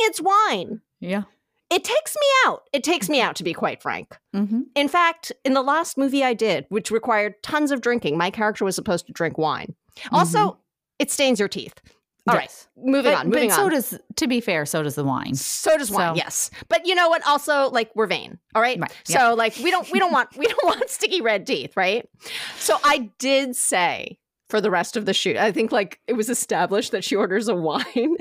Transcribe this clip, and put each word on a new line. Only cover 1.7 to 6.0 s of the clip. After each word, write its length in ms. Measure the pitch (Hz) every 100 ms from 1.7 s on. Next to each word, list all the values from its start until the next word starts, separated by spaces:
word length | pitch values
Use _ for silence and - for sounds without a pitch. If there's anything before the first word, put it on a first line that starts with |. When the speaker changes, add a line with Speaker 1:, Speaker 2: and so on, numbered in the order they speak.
Speaker 2:
It 140 | 339
takes 320 | - 523 622 622
me 100 | 571 539 453
out. 120 | - -
It 100 | 285
takes 260 | 285 339 185
me 120 | 285
out, 160 | 196 -
to 80 |
be 80 | 170
quite 260 | 160 170 113
frank. 380 | 139 87 - - _
Speaker 1:
Mm-hmm. 280 | 196 202 226 -
Speaker 2:
In 140 | - 285
fact, 420 | 349 339 330 - -
in 100 | 277
the 80 | 269
last 340 | 262 302 349
movie 280 | -